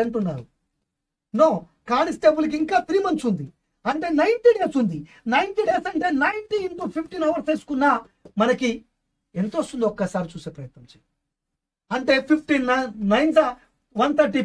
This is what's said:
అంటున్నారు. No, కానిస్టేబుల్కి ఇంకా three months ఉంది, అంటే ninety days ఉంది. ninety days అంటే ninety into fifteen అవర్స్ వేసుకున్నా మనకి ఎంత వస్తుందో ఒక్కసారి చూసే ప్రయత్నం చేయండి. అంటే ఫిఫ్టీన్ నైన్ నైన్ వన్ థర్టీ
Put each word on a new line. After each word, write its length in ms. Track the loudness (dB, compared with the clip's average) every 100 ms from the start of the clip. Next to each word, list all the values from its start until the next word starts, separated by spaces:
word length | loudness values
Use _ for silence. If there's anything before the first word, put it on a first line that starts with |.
అంటున్నారు. 420 | 2 -2 -4 -6 -12 _ _ _ _ _ _ _ _ 2
No, 80 | 4 2 -6 _ -2
కానిస్టేబుల్కి 640 | 0 0 2 2 4 2 -2
ఇంకా 160 | 0 0 2
three 100 | 0 0
months 200 | -2 -2
ఉంది, 200 | -2 -4 -16 _ _ -6
అంటే 180 | -4 -2 2
ninety 280 | 2 4 4 4
days 180 | 2 0
ఉంది. 160 | 0 -2 -10 -12 -2
ninety 280 | 0 0 0
days 260 | 0 0 -2
అంటే 180 | -4 -2 0
ninety 340 | 0 -2 -4 -4 -4
into 220 | -6 -8 -8
fifteen 260 | -8 -4 -2
అవర్స్ 220 | -2 -2
వేసుకున్నా 400 | -4 -4 0 0 0 -4 _ -10 0
మనకి 460 | 0 2 -2 -4 -10 _ _ _ _
ఎంత 220 | -6 -4 -4
వస్తుందో 300 | -6 -2 -2
ఒక్కసారి 420 | -2 -4 -4 -6
చూసే 160 | -10 -14 -14
ప్రయత్నం 280 | -16 -18 -20
చేయండి. 180 | _ _ _ _ _ _ _ _ _ -8 -4
అంటే 180 | 2 2 2
ఫిఫ్టీన్ 360 | 0 2 0 2
నైన్ 400 | 0 -2 -4 0
నైన్ 180 | 2 4 4 2 0 _ _ _ 0
వన్ 160 | 2 4
థర్టీ 240 | 2 2